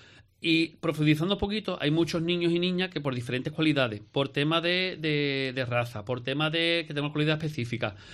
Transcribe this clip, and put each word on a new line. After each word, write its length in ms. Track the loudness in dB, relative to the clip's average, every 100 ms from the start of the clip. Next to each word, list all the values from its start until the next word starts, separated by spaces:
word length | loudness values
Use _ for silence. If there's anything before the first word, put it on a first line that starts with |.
| -20 -20 -20 _ 2
Y 300 | 2 2 -2
profundizando 580 | -4 2 4 4 2 0
un 40 |
poquito, 380 | -2 -2 -4 -2
hay 100 | 2
muchos 300 | 2 2 0
niños 320 | 0 0 2
y 60 | 2
niñas 320 | 2 0 -2
que 100 | -2
por 140 | -2
diferentes 360 | -2 -2 -4 -2
cualidades, 520 | 0 2 4 2 -2 -6
por 160 | -2 -2
tema 320 | 0 2 2
de, 380 | 2 0 0 -2
de, 520 | 0 0 0 0 -2
de 100 | -2
raza, 400 | 0 0 0 -4
por 180 | -6 -4
tema 280 | -4 -2 0
de 340 | 0 2 0 -2
que 60 |
tengan 200 | -4 -2
cualidad 260 | 0 2 0
específica, 560 | -2 -4 -4 -2 -4 -6 -14